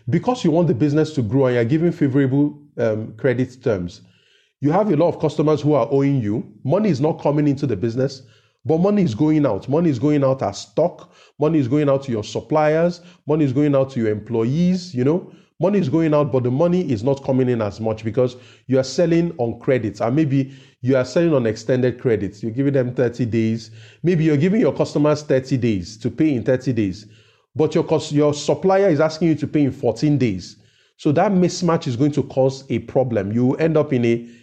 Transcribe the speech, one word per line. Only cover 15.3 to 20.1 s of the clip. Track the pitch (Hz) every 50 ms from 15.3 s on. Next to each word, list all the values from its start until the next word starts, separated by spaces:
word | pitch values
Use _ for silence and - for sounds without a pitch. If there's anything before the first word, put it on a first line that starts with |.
| - - _ _ _ -
Money | 160 190 208 196
is | 170 131
going | 131 165 165 156 151
out, | 147 143 -
but | 135 131 120
the | 123
money | 127 143 170 175 175 185 180 143
is | 143 104 113
not | 139 135 135 -
coming | - 131 127 127 123
in | 123 113
as | 110 101 98 110
much | 110 110 107 110 110
because | 113 101 131 123 127 - - - - - _ _ -
you | 131 131
are | 131
selling | - - - 175 170 170 170 170 170 170 -
on | 120 117 113 -
credit. | - 147 131 123 110 104 95 -
And | 113 117